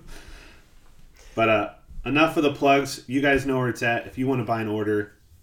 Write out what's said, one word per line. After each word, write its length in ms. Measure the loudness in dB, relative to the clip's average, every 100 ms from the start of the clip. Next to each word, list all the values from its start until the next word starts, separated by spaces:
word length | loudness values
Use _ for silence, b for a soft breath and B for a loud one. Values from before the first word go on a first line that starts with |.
| -12 B B B B B B B B -20 -20 -20 -12 -2
But, 140 | 2
uh, 200 | 2 0 -8 -16 -10 -2
enough 320 | 2 2 4
of 60 |
the 80 | 0
plugs. 520 | 2 4 4 2 -6 -4
You 140 | 0
guys 240 | 2 2 2
know 120 | 0
where 120 | 0
it's 140 | -2
at. 220 | -2 -2 -4
If 100 | -4
you 100 | -2
wanna 160 | -2
buy 180 | -2 -2
an 60 | -2
order, 460 | -2 0 -2 -4 -12 -20 -20